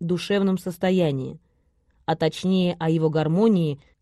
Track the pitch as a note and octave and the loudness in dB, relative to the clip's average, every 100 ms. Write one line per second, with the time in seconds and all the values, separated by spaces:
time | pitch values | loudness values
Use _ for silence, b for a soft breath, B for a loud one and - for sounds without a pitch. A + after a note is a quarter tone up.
0 | E3+ F3 - G3+ G3 F#3 F#3 F3 F#3 F#3 | -4 -4 -2 0 0 -2 -4 -4 0 2
1 | D#3+ C3+ C3 D#3+ _ _ _ _ _ _ | 2 0 -6 -12 _ _ _ _ _ _
2 | - D#3+ D#3+ - F3+ F#3+ F3+ E3 D#3+ E3 | -6 -2 -2 -2 0 2 0 0 0 0
3 | D#3 D#3 D#3 E3+ A3+ F#3 D#3 C#3 b b | 0 0 0 2 4 4 0 -4 b b